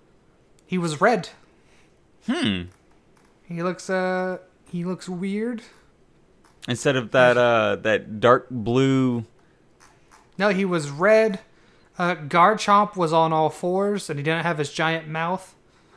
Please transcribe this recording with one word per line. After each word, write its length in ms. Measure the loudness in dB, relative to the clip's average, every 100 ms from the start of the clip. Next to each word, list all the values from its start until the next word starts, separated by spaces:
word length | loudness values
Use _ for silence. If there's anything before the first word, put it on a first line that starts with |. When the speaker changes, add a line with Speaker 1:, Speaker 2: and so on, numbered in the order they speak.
| _ _ _ _ _ _ _
Speaker 1:
He 120 | -4
was 220 | -4 0
red. 300 | 0 0 -4 -16 _ _ _ _ _ _ _ _ -6
Speaker 2:
Hmm. 360 | -4 -2 -4 -8 -18 _ _ _ _ _ _
Speaker 1:
He 180 | _ -8
looks, 260 | -6 -6 -6
uh, 500 | -4 -2 -4 -4 -8 -12 _ _
he 140 | -8
looks 240 | -6 -8 -10
weird. 540 | -8 -6 -4 -6 -8 -12 _ _ _ _ _ _ _ _ _ -8
Speaker 2:
Instead 280 | -2 0 0
of 160 | 0
that, 240 | 4 4 6
uh, 400 | 4 2 2 -2
that 380 | 0 -2 -2 0
dark 280 | 4 4 2
blue. 760 | -8 -2 0 2 2 0 -2 -8 _ _ _ _ _ -20 _ _ _ _ -4
Speaker 1:
No, 140 | -2
he 140 | 0
was 260 | 0 -2 -4
red. 500 | -2 4 4 4 -2 -10 _ _ _ _ -4
Uh, 160 | -4
Garchomp 800 | -4 -2 4 6 4 4 4 4
was 180 | 0 2
on 200 | 2 2
all 180 | 2 0
fours, 580 | -2 -2 0 0 -2 -6
and 120 | -6
he 20 |
didn't 220 | -2 -2
have 140 | -2 -2
his 140 | -4
giant 360 | -2 -2 -2 -6
mouth. 480 | -6 -4 -6 -8 _ _ _ _